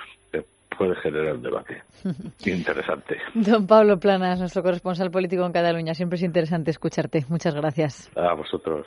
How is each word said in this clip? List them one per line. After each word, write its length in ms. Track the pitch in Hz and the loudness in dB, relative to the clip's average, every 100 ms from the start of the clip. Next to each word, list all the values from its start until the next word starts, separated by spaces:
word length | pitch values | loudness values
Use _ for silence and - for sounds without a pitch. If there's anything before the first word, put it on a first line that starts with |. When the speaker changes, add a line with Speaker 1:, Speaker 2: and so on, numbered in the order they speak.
| - - _ | -14 -20 _
Speaker 1:
eh, 100 | 78 - _ _ - | -8 -8 _ _ -2
puede 180 | 92 87 | 0 0
generar 380 | 82 73 78 64 | -2 -2 -2 -4
un 40 | |
debate 400 | 64 - - - - - | -4 -6 -6 -14 -16 -10
Speaker 2:
<laughs> 420 | 190 139 214 - - | -8 -8 -10 -6 -4
Speaker 1:
interesante. 720 | 90 80 73 - 76 - - - | -2 -2 -2 -4 -6 -6 -8 -4
Speaker 2:
Don 320 | 226 202 220 190 | 0 2 2 6
Pablo 340 | 220 208 190 | 8 8 4
Planas, 380 | 202 190 185 180 | 2 2 2 0
nuestro 220 | 180 190 | -2 0
corresponsal 480 | 175 175 185 175 185 | 0 0 -4 -2 -2
político 340 | 185 180 185 | 0 0 0
en 80 | 180 | 0
Cataluña, 440 | 170 170 165 160 160 | 2 2 0 -2 -2
siempre 220 | 175 175 | -2 0
es 60 | |
interesante 460 | 180 175 160 170 160 | 0 2 0 0 -2
escucharte. 560 | 151 160 - 151 160 135 | -2 -2 -2 0 -2 0
Muchas 260 | 165 175 147 | 0 0 0
gracias. 560 | 151 151 151 - - - | -2 0 -2 -2 -10 0
Speaker 1:
A 180 | 87 78 | 0 0
vosotros, 500 | 76 85 82 78 | -2 -4 -2 -4